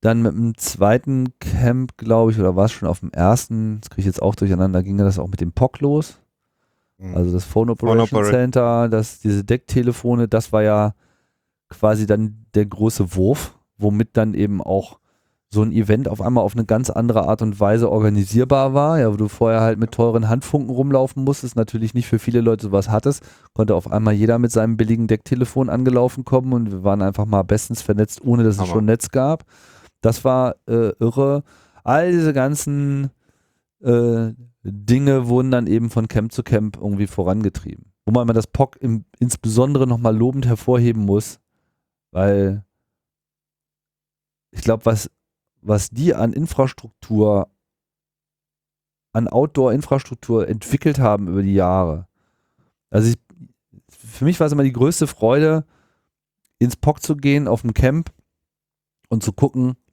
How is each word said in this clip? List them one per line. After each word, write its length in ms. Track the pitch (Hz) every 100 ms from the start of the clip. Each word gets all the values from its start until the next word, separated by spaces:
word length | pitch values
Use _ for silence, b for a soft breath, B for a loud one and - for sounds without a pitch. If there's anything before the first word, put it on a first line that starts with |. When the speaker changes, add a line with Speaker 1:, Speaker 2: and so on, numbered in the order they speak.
Speaker 1:
dann 200 | 110 117
mit 100 | 113
dem 220 | 80 117 110
zweiten 720 | - - 98 120 131 135 127 -
Camp, 560 | - - 123 123 127 -
glaub 340 | 110 113 113
ich, 80 | 110
oder 160 | 92
war's 180 | 92 107
schon 160 | - 92
auf 120 | 90
dem 100 | 82
ersten, 680 | - 87 117 - 113 110 107
das 80 | -
krieg 100 | -
ich 40 | 98
jetzt 140 | 92
auch 120 | 95
durcheinander, 460 | 101 101 92 95 90
da 20 |
ging 160 | 92 98
ja 60 |
das 140 | 101 95
auch 100 | 90
mit 120 | 95
dem 120 | 90
poc 280 | - 127 -
los. 380 | 143 147 156 - _ _ _ _ _ _ _ _
Speaker 2:
Mhm. 180 | 95 87
Speaker 1:
Also 160 | 87
das 120 | 90
Phone 300 | 90 - 117 113
Speaker 2:
Phone 240 | 117 113
Speaker 1:
Operation 200 | 113 110
Speaker 2:
Opera- 100 | 104
Speaker 1:
Center, 580 | 123 123 127 120 117 117
das, 300 | 110 110 -
diese 220 | 107 101
Decktelefone, 840 | 101 120 _ 131 123 120 120 120 117
das 240 | 110 -
war 100 | 110
ja 320 | 107 104 104 101 _ _ _ _ _ _ _
quasi 360 | - 107 107 104
dann 380 | 104 110 107 _
der 120 | - 104
große 500 | 95 107 - 95 92
Wurf, 400 | 92 143 - _ _ _
womit 380 | 104 104 113 -
dann 180 | 110
eben 260 | 104 101 101
auch 360 | - 95 - - _ _ _ _ _
so 140 | 104
ein 100 | 107
Event 360 | - 104 107 135
auf 120 | 104
einmal 220 | 95 123
auf 100 | 101
eine 100 | 113 110
ganz 240 | 110 127
andere 360 | - 117 110 80
Art 120 | 110
und 180 | 110 98
Weise 300 | 101 113 117
organisierbar 840 | 110 107 104 98 110 127 139 135
war, 240 | 135 143 160
ja, 140 | 120
wo 40 | 104
du 120 | 107
vorher 320 | - 117 113
halt 180 | 113 107
mit 140 | 110
teuren 360 | - 117 113 110
Handfunken 420 | 117 - 151 123
rumlaufen 540 | 127 135 135 131 -
musstest, 320 | 135 139 123 117
natürlich 380 | 110 113 110
nicht 140 | 120 120
für 100 | 113
viele 220 | - 120
Leute 240 | 117 110
sowas 260 | 107 98 98
hattest, 320 | 107 139 143 B B B
konnte 200 | - 110
auf 160 | 92 -
einmal 220 | 104 110
jeder 240 | 104 113 117
mit 120 | 120
seinem 240 | 113 110 110
billigen 300 | 110 113 113
Decktelefon 640 | 110 - 127 123 - 131
angelaufen 540 | 113 127 123 123 127
kommen 280 | 123 131 127
und 200 | 127 113
wir 120 | 95
waren 160 | 95 101
einfach 260 | 98 98 104
mal 160 | 104
bestens 360 | 95 107 - 117
vernetzt, 420 | - 104 107 -
ohne 180 | 131 120
dass 120 | 113 101
es 40 |
Speaker 2:
Hammer. 100 | 90
Speaker 1:
schon 120 | 98 107
Netz 240 | 113 -
gab. 340 | 135 131 160 - b b b b _ 110
Das 180 | 113
war, 300 | 131 131 127 - -
äh, 240 | 117 113 -
irre. 420 | 113 117 139 143 - b b b
All 300 | - 135 175
diese 200 | 175 160
ganzen, 800 | 139 131 147 - 143 143 139 139 _ _ _ _ _ _ _
äh, 540 | 127 120 120 113 113 113 120 _
Dinge 640 | 104 101 104 123 139 135 120
wurden 240 | 123 131
dann 160 | 123 117
eben 240 | 110 117
von 160 | 117 110
Camp 240 | - 110
zu 140 | -
Camp 320 | 120 113 107 -
irgendwie 320 | 104 98 101
vorangetrieben. 840 | - 90 98 104 - - - - _
Wobei 200 | - 117
man 120 | 120 113
das 100 | 107
poc 300 | - 135 -
im, 240 | 131 113 - _
insbesondere 720 | 123 - 113 110 131 143 131
nochmal 280 | 117 117 110
lobend 300 | 120 135 123
hervorheben 580 | 117 - 127 120 113
muss, 360 | 101 101 107 - _ _ _ _ _ _ _
weil 520 | 90 98 101 98 101 101 _ _ _ _ _ _ _ _ _ _ _ _ _ _ _ _ _ _
ich 100 | -
glaub, 240 | - 113 117
was, 240 | 110 - _ _ _ _ _
was 300 | - 107 -
die 240 | 113 160
an 180 | - 117
Infrastruktur, 1160 | 120 160 - 135 - 117 _ - 107 107 101 - _ _ _ _ _ _ _ _ _ _ _ _ _ _ _ _
an 140 | - 117
Outdoor-Infrastruktur 1200 | 117 151 139 131 123 147 139 - 123 - 117 101
entwickelt 540 | 110 - 135 - 139
haben 260 | 123 104 98
über 160 | 92
die 120 | 98
Jahre. 520 | 98 90 92 90 80 90 _ _ _ _ _ _ _ _
Also 180 | 104 113
ich, 80 | 113 _ _ - _ _ 98 _
für 360 | _ 113 -
mich 140 | 139 175
war 80 | 156
es 60 |
immer 100 | 147
die 100 | 139
größte 360 | 123 131 170 151
Freude, 560 | - 110 135 156 160 151 _ _ _ _ _ _ _ _ _
ins 160 | 120 -
poc 260 | - 147
zu 140 | - 151
gehen, 320 | 139 143 139
auf 140 | 110
dem 120 | 120
Camp 380 | 110 127 151 165 _ _ _ _ _ _ _ _ _ _
und 140 | 113
zu 80 | 110
gucken, 420 | 98 143 - 127 127 _